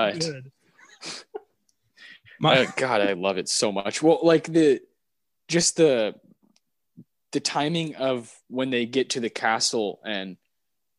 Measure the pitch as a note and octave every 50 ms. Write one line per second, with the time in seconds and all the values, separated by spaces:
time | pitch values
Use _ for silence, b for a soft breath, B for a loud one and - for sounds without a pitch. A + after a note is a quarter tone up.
0 | A2 G2+ G#2 E3 D#3+ D#3+ C#3+ C3 C3 C3+ _ _ B B B B B B B B
1 | B B B B B _ - - _ _ _ _ _ _ _ _ _ _ _ B
2 | B B B B B B B B - D#3 C3+ C3 A#2 G2 - G#2 C3 B2+ A#2 G#2
3 | G2+ G2+ G2 F2 F#2 G2 F#2+ F#2 - - - - A#2+ G#2+ G2 G2 G2+ G#2+ - -
4 | D#3 D#3+ E3 - D#3+ E3 E3 D#3 - E3 D#3+ E3 D#3 C#3+ B2 - - _ _ _
5 | _ _ _ _ _ _ _ _ _ - D#3 E3+ E3 - - E3+ D#3+ D3 C3 A#2
6 | G#2+ G2 - - _ _ _ _ _ _ _ _ _ _ _ _ _ _ _ -
7 | - _ _ _ _ - - C#3+ - - - D#3+ C#3+ D3+ E3+ E3 E3 D3+ - -
8 | C3+ C3+ B2+ A#2+ A2+ - - _ _ - A#2+ B2+ C3 C3+ B2+ A#2+ A#2+ A#2 B2+ C3
9 | B2 - - C3 A2+ G#2+ - - B2+ A2+ A2+ A#2+ - - - A#2 G#2 F#2+ - -
10 | - G#2+ G#2 G2 F#2+ F#2+ F2+ - _ _ _ _ _ _ _ _ _ _ _